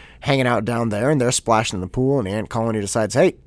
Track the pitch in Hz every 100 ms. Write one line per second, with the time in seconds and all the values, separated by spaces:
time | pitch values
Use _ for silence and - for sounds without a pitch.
0 | - - 139 135 123 117 110 117 117 104
1 | 127 151 120 - - 110 107 95 90 -
2 | 131 139 95 104 98 117 113 110 98 117
3 | 107 127 180 -